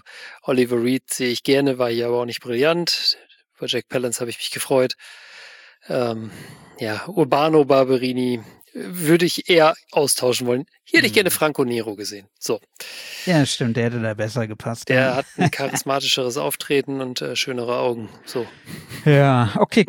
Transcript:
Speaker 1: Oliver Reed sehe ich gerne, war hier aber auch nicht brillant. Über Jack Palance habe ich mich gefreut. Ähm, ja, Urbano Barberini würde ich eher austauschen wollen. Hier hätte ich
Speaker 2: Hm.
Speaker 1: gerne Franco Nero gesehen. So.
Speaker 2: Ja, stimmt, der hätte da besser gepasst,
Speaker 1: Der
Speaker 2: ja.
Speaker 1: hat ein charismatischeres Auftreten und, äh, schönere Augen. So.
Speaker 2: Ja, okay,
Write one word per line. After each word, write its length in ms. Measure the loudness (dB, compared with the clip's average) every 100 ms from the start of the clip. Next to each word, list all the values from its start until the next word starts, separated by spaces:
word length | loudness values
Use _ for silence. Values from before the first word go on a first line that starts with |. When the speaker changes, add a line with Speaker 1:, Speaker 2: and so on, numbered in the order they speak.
| -20 -20 -20 -12
Speaker 1:
Oliver 400 | -2 0 2 2
Reed 200 | 0 -2 -4
sehe 200 | -4 -4
ich 140 | -2
gerne, 360 | 2 2 2 0
war 100 | -2
hier 180 | -2 -2
aber 120 | -2
auch 60 | -4
nicht 160 | -8
brillant. 760 | -6 0 0 0 -2 -2 -2 -4 _ _ _ _
Über 100 | -6
Jack 200 | -6 -4
Palance 320 | -4 -4 -4
habe 100 | -8
ich 80 | -8
mich 140 | -10
gefreut. 440 | -10 0 2 2 -2 -14 -20 -20 -20 -20 -20 -20 _ -8
Ähm, 420 | -4 -2 -4 -10 -16 -20 -20 -20 -10
ja, 280 | -8 -8 -6
Urbano 580 | -2 2 4 4 4 6
Barberini 760 | 4 4 2 0 -2 -2 -2 -8 -20 _
würde 520 | -16 -12 -4 2 4 4
ich 240 | -2 2
eher 240 | 6 6 4 _
austauschen 540 | 0 0 2 0 0 0
wollen. 200 | -2 -4 _
Hier 160 | _ 2
hätte 80 | 4
ich 60 |
Speaker 2:
Hm. 20 | 2
Speaker 1:
gerne 160 | 2
Franco 340 | 0 0 0 -2
Nero 300 | -2 -4 -8
gesehen. 320 | -10 -12 -18 _
So. 240 | -6 -6 -6 _ -18 -16 -16 -10 0
Speaker 2:
Ja, 180 | 2 2
stimmt, 300 | 0 -2 0
der 80 | 0
hätte 140 | -2
da 140 | -4
besser 320 | -4 -4 -4 -6
gepasst, 420 | -6 -10 -10 -2
Speaker 1:
Der 120 | 2
Speaker 2:
ja. 140 | 2 0
Speaker 1:
hat 100 | -6 0
ein 120 | 0
charismatischeres 880 | 2 -4 -4 -2 -2 0 0 -2 -2
Auftreten 640 | -4 -6 0 0 0 -6
und, 180 | -6 -6
äh, 120 | -6 -4
schönere 440 | -4 -4 -2 -2
Augen. 300 | 0 -2 -8 -14 -10
So. 200 | -8 -8 -12 -20 -20 -16 -2 4
Speaker 2:
Ja, 480 | 6 6 4 2 2
okay, 320 | 2 4